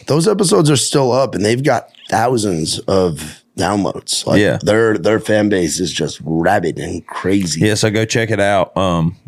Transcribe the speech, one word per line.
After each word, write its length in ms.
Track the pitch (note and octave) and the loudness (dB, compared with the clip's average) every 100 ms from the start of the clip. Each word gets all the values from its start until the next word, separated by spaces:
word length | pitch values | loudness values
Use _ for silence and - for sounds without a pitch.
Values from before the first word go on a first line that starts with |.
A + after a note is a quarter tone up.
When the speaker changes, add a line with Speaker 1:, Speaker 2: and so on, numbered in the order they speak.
| - | -2
Speaker 1:
Those 200 | D3 F#3 | 0 2
episodes 420 | G3+ G3 G3+ D3+ | 0 2 4 4
are 60 | C#3+ | 2
still 340 | - D3 C3 | 0 0 2
up, 220 | B2 C3 | 0 0
and 100 | F2+ | 0
they've 200 | G#2 A#2+ | 0 0
got 260 | C#3+ A#2 - - - | 0 0 -4 -18 -4
thousands 640 | A2+ A#2+ B2 G#2 E2 D#2 - | 0 2 0 0 -2 -4 -4
of 600 | - F#2+ F2+ D2 D#2 - _ - | 0 2 2 -2 -10 -16 _ -4
downloads. 680 | E2+ G2+ F2 - - - - | 0 0 -2 -4 -6 -6 0
Like, 120 | D#2+ | 2
Speaker 2:
Yeah. 160 | G2+ B1 | 2 2
Speaker 1:
their, 320 | - A2 A2+ G#2 | 2 2 2 2
their 220 | G2 G#2+ | 0 0
fan 300 | - G#2+ G#2 | 2 2 2
base 300 | G2 G2 G2+ | 2 0 -2
is 120 | F2 | -4
just 280 | - D2+ - | -4 -6 -6
rabid 540 | D2+ D#2+ E2+ G#2 E2+ C#2+ | -6 -2 0 0 0 -4
and 260 | E2+ F2 - | -8 -10 -10
crazy. 540 | - F#2 G2+ F2 D2+ G#2 | -8 -2 -2 -2 0 0
Speaker 2:
Yeah, 100 | G#2+ | 2
so 140 | A2+ | 0
go 120 | G#2+ A2 | 0 0
check 240 | A#2 A2 | -2 -2
it 80 | G#2 | 0
out. 360 | G2+ G2+ F2 E2+ | 2 2 0 0
Um, 380 | F#2+ E2+ E2 - | 0 0 0 -4